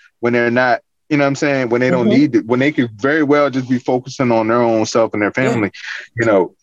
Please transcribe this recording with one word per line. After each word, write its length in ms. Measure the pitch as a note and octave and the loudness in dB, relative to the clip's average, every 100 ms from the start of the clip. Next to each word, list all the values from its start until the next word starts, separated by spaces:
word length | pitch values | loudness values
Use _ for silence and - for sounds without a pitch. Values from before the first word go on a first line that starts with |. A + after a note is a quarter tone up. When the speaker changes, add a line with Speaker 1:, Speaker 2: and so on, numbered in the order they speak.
| _ _ | _ _
Speaker 1:
when 140 | A#2+ | -2
they're 180 | A#2+ A#2+ | 0 0
not, 300 | B2 B2+ A#2 - _ _ | 2 2 0 -4 _ _
you 80 | D3 | 0
know 60 | |
what 60 | C#3 | 0
I'm 60 | C#3 | 0
saying, 340 | D3 C3+ A#2+ | -2 -2 0
when 120 | A#2+ | 0
they 80 | B2+ | 0
don't 180 | B2+ A2+ | 0 2
Speaker 2:
Mm-hmm. 120 | C3+ | 2
Speaker 1:
need 160 | D3 - | 2 0
it, 100 | - | 0
when 140 | B2 | 0
they 120 | C#3+ | 0
could 200 | D3+ A#2+ | 0 -4
very 320 | G#2+ C3+ D#3 | -4 -2 0
well 260 | C#3+ D3 C#3 | 2 2 2
just 180 | B2+ B2 | -2 -2
be 120 | B2 | -2
focusing 520 | - B2+ C3 - B2 | -2 -4 -4 -4 0
on 160 | A2+ A2 | 0 2
their 140 | A#2+ | 2
own 240 | A#2 A2+ G#2+ | 2 0 0
self 280 | A#2+ A2 | 0 0
and 100 | G#2 | 0
their 100 | G2+ - | -2 0
Speaker 2:
Yeah. 120 | C3 | -2
Speaker 1:
family. 220 | B2 G2 - - - - A#2 | -2 -4 -6 -14 -14 -12 -4
You 80 | A2+ | 0
know, 260 | G2 E2+ - | 2 0 -2